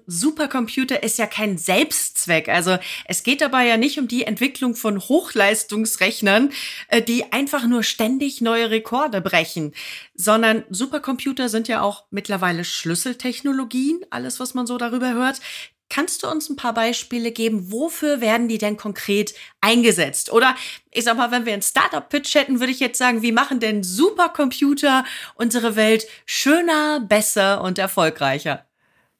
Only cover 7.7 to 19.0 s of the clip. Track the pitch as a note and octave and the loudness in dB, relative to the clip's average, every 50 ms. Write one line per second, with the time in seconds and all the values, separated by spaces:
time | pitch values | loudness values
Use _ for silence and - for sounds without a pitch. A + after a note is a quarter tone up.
7.7 | B3 A#3 G#3+ - - - A3+ A3 C4 C4+ C#4+ C#4 - - A#3 A3+ A3+ A#3 A#3 A3 | 2 2 0 -2 -2 -2 -2 0 0 0 -2 -4 -4 -2 0 0 2 2 0 0
8.7 | A3 A3 A3 - A#3 B3+ D4+ D4+ A3 - E3+ G3 - E3+ E3 - - E3+ D#3 D3 | 0 -2 -2 -2 -2 -2 -2 0 -2 -4 -4 0 0 0 0 0 -4 -6 -6 -6
9.7 | - - - - - - - - _ - - G#3+ G#3+ A3+ A3+ A3 A3 A3 - - | -6 -10 -14 -14 -14 -16 -18 -20 _ -4 2 2 4 4 4 4 2 2 -2 -6
10.7 | F#3 F#3 B3+ C4+ - D4 D4 C4+ C4 B3 - C#4 C4 - B3+ A#3+ G#3 A3+ A3+ B3+ | -6 -6 -4 -4 -4 -6 -4 -4 -4 -4 -4 -6 -4 -2 -4 -2 -2 -2 -2 -2
11.7 | A3+ - - G3+ G3+ - - _ - G3+ G#3 - G3+ F3+ F#3 F3+ E3+ E3 F3 - | -2 0 0 -2 -2 -4 -14 _ -8 -8 -6 -4 -4 -2 0 0 0 -2 -4 -6
12.7 | - - - E3 E3+ E3+ - C4 B3 B3 - B3+ A#3+ - - C#4+ C4+ C4+ C4 A3 | -6 -6 -4 -2 -2 -2 -2 -4 -6 -6 -6 -6 -6 -4 -2 -2 -2 -2 -2 -4
13.7 | - B3+ C4 C#4+ E4 F4 F#4+ - - A#3+ B3+ B3+ B3 - B3+ B3+ - B3+ B3 A#3 | -4 -2 0 0 -2 -2 -4 -8 -10 -8 -6 -6 -6 -6 -8 -6 -4 -6 -4 -4
14.7 | B3 A#3+ A#3+ A#3 A#3 B3+ B3 B3+ A#3 A#3+ B3+ C4 C4+ - - - - - - - | -4 -4 -4 -4 -2 -2 -2 0 0 0 0 0 -2 -4 -10 -14 -14 -14 -16 -16
15.7 | _ _ _ - - C4 D#4 - - - - - D#4 D#4 D4+ - C#4+ C#4 - A#3+ | _ _ _ -8 -4 -4 -2 -2 -4 -6 -6 -4 -4 -4 -4 -6 -8 -6 -4 -4
16.7 | A3 A3+ A3+ A#3 A#3 - - - B3 A#3+ A3+ A#3 A3+ A3+ A3+ A3+ A3 G#3 F3+ F3+ | -2 0 0 0 0 -4 -6 -6 -6 -4 -4 -4 -4 -2 -2 0 0 -2 -4 -4
17.7 | G#3+ A#3 D4+ - - - D4+ D4 D4 B3 A#3 G#3+ A3 A#3 A#3+ A3+ A3+ G#3+ G#3+ G#3 | -4 -4 -4 -4 -4 -2 0 0 0 2 2 2 2 2 2 0 0 0 -2 -2
18.7 | G#3+ G#3 - G#3+ F#3+ - | -4 -4 -8 -10 -10 -8